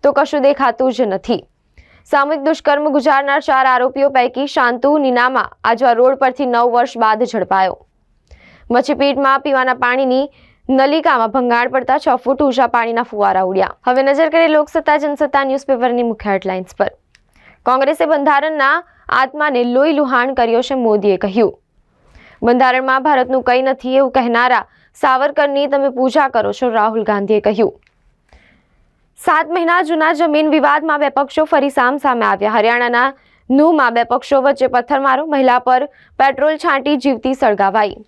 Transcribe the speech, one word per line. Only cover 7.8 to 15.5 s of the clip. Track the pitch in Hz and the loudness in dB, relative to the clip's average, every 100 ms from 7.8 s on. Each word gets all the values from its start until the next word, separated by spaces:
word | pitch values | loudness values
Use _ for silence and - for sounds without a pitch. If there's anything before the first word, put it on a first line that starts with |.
| _ _ _ _ _ - - - - | _ _ _ _ _ -20 -20 -20 -2
મચ્છીપીટમાં | 240 247 294 277 262 277 269 | -2 0 0 0 0 0 0
પીવાના | 285 269 262 | 0 0 0
પાણીની | 254 247 254 262 254 277 _ _ _ - | -2 -2 0 0 -2 -2 _ _ _ -2
નલિકામાં | 262 269 320 320 262 226 | 0 2 2 0 0 0
ભંગાણ | 254 247 233 247 | -2 0 0 0
પડતા | 254 247 262 | -2 -2 -2
છ | - 247 | 0 -2
ફૂટ | - - | -2 -2
ઊંચા | 190 240 247 | 0 0 0
પાણીના | 240 226 233 | 0 -2 -4
ફુવારા | 240 208 196 190 | -4 -2 0 0
ઉડ્યા. | 185 190 190 - - | 0 -2 -2 -4 -2
હવે | 254 | 0
નજર | 269 277 320 | 2 2 2
કરીએ | 320 330 | 2 2
લોકસત્તા | 302 294 330 311 302 | 2 0 -2 0 0
જનસત્તા | 294 285 294 359 | -2 -2 0 0
ન્યૂઝપેપરની | 269 | 0